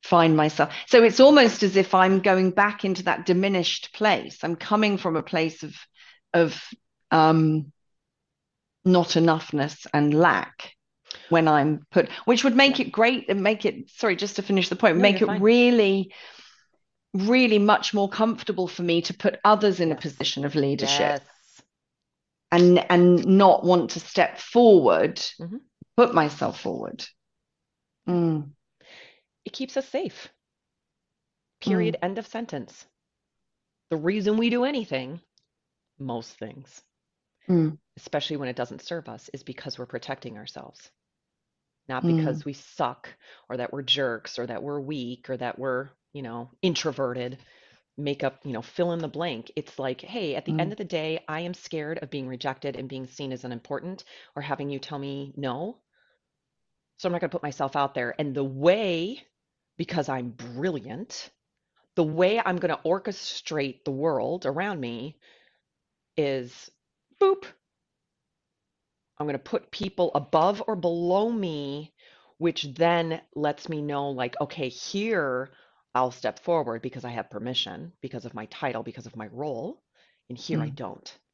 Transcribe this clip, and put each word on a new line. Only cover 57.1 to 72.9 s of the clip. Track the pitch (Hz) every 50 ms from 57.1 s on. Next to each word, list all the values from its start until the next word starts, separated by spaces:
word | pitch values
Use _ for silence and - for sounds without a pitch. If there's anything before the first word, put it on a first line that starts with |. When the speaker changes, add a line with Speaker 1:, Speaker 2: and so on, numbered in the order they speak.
| 175
Speaker 2:
not | 175
gonna | 185 170
put | - 170 -
myself | 147 135 - 147 135 -
out | 147 143 139 -
there." | 139 123 120 - -
And | 151 147 131
the | 143 139
way, | 139 131 135 143 170 185 214 226 196 175 165 165 196 254 - _ _ _ _ _ _ _ _ _ _ _ _
because | 170 - - 175 143 -
I'm | 135 131 123 123
brilliant, | 113 _ 117 120 120 123 147 190 170 143 101 123 110 139 208 _ - - - - _ _ _ _ _ _ _ _ _ _ _ _ _
the | - 170
way | 151 156 160 185 185 208 233
I'm | 226 - 180 175
gonna | - 170 156 - _
orchestrate | 160 175 190 - - 190 - - - - - - - 160 156 143 135 127 _ _
the | 156
world | 135 131 147 165 151 127 110 123 160 185 -
around | 131 139 151 185 208 202 160
me | 131 120 117 117 117 151 156 _ _ _ _ _ _ _ _ _ _ _ _ _ _ _ _ _ _ _ _
is | - 151 143 135 131 123 123 - - - - _ _ _ _ _ _ _ _ _ _
boop. | 403 381 392 392 - - - _ _ _ _ _ _ _ _ _ _ _ _ _ _ _ _ _ _ _ _ _ _ _ _ _ _ _ _ _ _ _ _ _
I'm | 151 151
gonna | 139 135
put | _ - - - - _
people | - - 202 190 - - 180 165 -
above | 143 139 - - 160 160 185 202 202 226
or | - 220 190
below | 165 175 170 170 170 175 180 196 214 233
me, | 240 226 196 175 156 147 143 139 139 147 151 156 _ _ _ _ _ _ _ _ _ _
which | 160 170 160 - - 143 131
then | 139 165 170